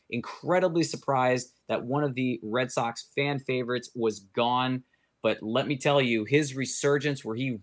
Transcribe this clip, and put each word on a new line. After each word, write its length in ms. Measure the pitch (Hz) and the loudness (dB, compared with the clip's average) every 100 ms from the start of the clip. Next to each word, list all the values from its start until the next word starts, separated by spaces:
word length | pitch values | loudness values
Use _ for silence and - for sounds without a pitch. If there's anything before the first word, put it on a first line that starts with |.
| _ | _
incredibly 720 | 120 - - 139 180 185 170 | -8 -8 -10 0 2 4 2
surprised 720 | 151 143 - 135 127 127 127 _ _ | 0 -2 0 2 4 2 -2 _ _
that 160 | 110 | -4
one 200 | 120 143 | -2 0
of 100 | 147 | 0
the 260 | 127 127 120 | 0 -2 -2
Red 280 | 107 117 127 | -4 -2 -2
Sox 380 | - 117 - - - | -2 -2 -4 -8 -4
fan 240 | 143 143 | -2 -2
favorites 500 | 135 127 120 123 - 123 | -2 -4 -2 -4 -4 -2
was 240 | 113 104 | -2 -2
gone. 640 | 98 - 120 123 127 127 - _ _ _ | -8 -2 2 2 0 -2 -6 _ _ _
But 160 | 110 104 | 0 0
let 260 | 107 120 127 | 0 -2 0
me 100 | 143 | 0
tell 220 | 151 143 | 4 4
you, 260 | 127 113 104 | 4 0 2
his 300 | 143 147 131 | 2 2 -2
resurgence 720 | 127 - 143 143 147 139 110 | -4 0 2 2 0 -4 -4
where 100 | 113 | -4
he 220 | 131 113 | -4 -4